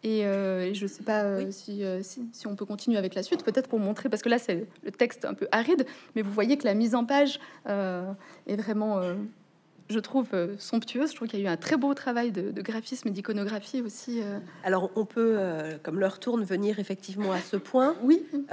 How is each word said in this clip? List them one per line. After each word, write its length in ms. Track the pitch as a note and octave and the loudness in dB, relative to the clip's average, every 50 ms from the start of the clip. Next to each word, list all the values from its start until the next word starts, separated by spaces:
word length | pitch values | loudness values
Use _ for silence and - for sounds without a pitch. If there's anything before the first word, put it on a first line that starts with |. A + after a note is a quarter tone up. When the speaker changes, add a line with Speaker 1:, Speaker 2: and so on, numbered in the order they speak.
Speaker 1:
Et, 200 | - A3 A3 G#3+ G3+ | -4 -2 0 2 2
euh, 400 | G3+ G3 G3 G3 F#3+ F#3+ F#3 F3+ | 2 2 2 2 0 0 0 0
et 100 | F#3 G3+ | -2 -2
je 140 | F#3+ G3+ G3 | -2 -4 -6
sais 160 | - - G#3 | -6 -6 -2
pas, 200 | A3+ G#3+ G#3+ G#3 | 0 0 2 2
euh, 200 | G3+ G3 F#3+ F#3+ | 2 0 -2 -4
Speaker 2:
Oui. 100 | F#3+ G3 | -4 -8
Speaker 1:
si, 300 | - - G#3+ G3+ G3+ G3 | -10 -10 -10 -6 -4 -4
euh, 180 | F#3+ F#3 F#3 | -2 -2 -4
si, 200 | G#3 - - C4 A#3+ A#3 | -6 -8 -10 -10 -10 -10
si 160 | - - - G#3+ | -10 -10 -10 -8
on 80 | G3+ | -6
peut 100 | G3 G#3 | -6 -6
continuer 320 | G3+ G#3 G3+ - A#3+ A3+ G3+ | -6 -8 -4 0 2 2 2
avec 180 | F#3 F#3 - | 2 0 -2
la 60 | F#3+ | -2
suite, 220 | G3 - F4+ - - | -2 -2 -2 -2 0
peut-être 240 | A3+ G#3+ C4 B3+ - | 0 2 2 2 2
pour 120 | A#3+ A3 | 0 0
montrer, 280 | G3+ G3 G#3+ - - B3 | 2 0 0 -2 -2 -2
parce 140 | A3 G#3+ | -2 0
que 80 | - A#3+ | 2 2
là, 100 | A#3 A#3+ | 2 2
c'est 260 | - - F3+ E3+ G#3+ - - - - | 2 0 -2 -2 -2 -6 -12 -12 -10
le 80 | - | -6
texte 340 | - - B3 B3 - - - | 0 2 2 2 2 -2 -6
un 80 | - G3+ | -4 -4
peu 140 | - G3 - | -2 -2 2
aride, 340 | - A3 A#3 C4+ F4+ D4 B3+ - - - - - - | 2 2 4 4 4 4 4 0 -2 -16 -14 -8 -4
mais 60 | A3 | -4
vous 100 | G#3+ G3+ | -2 -2
voyez 260 | G3+ G#3+ G#3 A#3 C#4+ C#4+ | 2 2 4 4 4 4
que 60 | - | 4
la 100 | G#3+ G3 | 2 4
mise 220 | G#3+ A#3 A3 A#3 | 4 4 4 4
en 80 | A#3+ A#3+ | 2 2
page, 360 | A3+ C#4 C#4+ C#4+ C4+ - - - - - - - - | 4 4 6 4 4 2 -2 -10 -14 -20 -12 -6 -4
euh, 420 | G3+ G3+ F#3+ F#3+ F3+ F3+ F#3 F#3+ G3 - - - - - - - | -2 -2 0 -2 -2 -4 -4 -6 -8 -10 -14 -20 -20 -14 -6 -4
est 80 | G#3 | -2
vraiment, 440 | G#3 G#3+ A3+ G#3+ G#3+ G#3+ G#3+ G#3 F#3+ | -2 0 0 0 0 2 2 2 2
euh, 160 | F3+ F3+ F3 G3+ G#3 A3 - - _ _ _ _ _ _ _ - - - | 0 0 -2 -2 -4 -8 -10 -14 _ _ _ _ _ _ _ -16 -8 -2
je 100 | G#3+ A3 | -2 -2
trouve, 280 | G#3 - - C4+ A#3+ - - | -2 0 2 0 2 2 0
euh, 220 | F#3 F3 F#3 G3+ G3+ | 0 0 0 -2 -8
somptueuse. 540 | - - - A3+ A3+ - - B3 D4 D4+ | -6 -2 0 0 0 0 -2 0 0 0
Je 40 | - - | -2 -4
trouve 100 | A#3 A3+ | -8 -6
qu'il 120 | - G3 | -2 -2
y 20 | |
a 40 | G3+ | 0
eu 60 | F#3 | 0
un 60 | E3+ E3 | 0 0
très 180 | - - D#4+ | 0 2 2
beau 180 | C4 C4 C#4 C#4 | 4 4 2 2
travail 360 | C#4 - C4 A#3 A#3 A#3+ A#3+ | 0 0 -2 0 0 0 0
de, 200 | F#3+ F3 F#3 G3 | 0 -2 -2 -4
de 100 | - G#3 | -4 -6
graphisme 480 | F#3+ A3+ A3 A3 A3+ - C4 B3 - A3 | -4 -4 -4 -6 -6 -6 -8 -6 -4 -4
et 20 | |
d'iconographie 720 | F#3+ G3 G3+ - G#3+ G#3 G3+ G#3 A3 G3+ G#3 - - C4 | -4 -4 -4 -2 -2 -2 -2 -2 -4 -6 -6 -6 -4 -4
aussi, 400 | A#3+ G#3 G#3 - - B3 A#3+ A#3 | -4 -4 -6 -10 -8 -6 -4 -4
euh. 180 | G#3 G3+ G3+ G3+ F3+ F3 - - - | -4 -4 -6 -8 -8 -12 -12 -6 0
Speaker 2:
Alors, 260 | F#3 F#3 F#3 F#3+ F#3 - | 2 2 2 2 0 0
on 80 | A3 G#3+ | 0 -2
peut, 300 | G3+ - A#3 A3+ A3+ A3 G#3 | 0 2 2 4 4 4 4
euh, 400 | F#3+ F3+ D#3+ D#3 D#3 D#3 D#3 D3+ - | 2 0 0 -2 -4 -6 -6 -8 -6
comme 160 | E3 D#3 F3 | -4 0 2
l'heure 200 | F#3+ F#3+ G3 - | 2 2 0 0
tourne, 260 | - B3 A#3 A#3 G#3 | -4 -2 0 0 0
venir 340 | F3+ F#3+ F#3+ G3+ G#3 G#3 G#3 | 0 0 0 2 2 0 0
effectivement 540 | F#3+ - G3 F#3+ - - F#3+ G3+ G#3 F#3+ F#3 | -2 -4 -4 -8 -8 -10 -6 -2 0 0 0
à 60 | F3+ | 0
ce 180 | F3+ - - G3 | -2 -2 -4 -4
point, 400 | - - - B3+ C4 C#4+ E4+ - | -2 2 4 6 6 6 4 4
Speaker 1:
Oui. 220 | A#3 C4 D#4+ F4+ D#4+ - - C#4+ C#4 - | 6 6 6 6 6 0 -4 -4 -2 2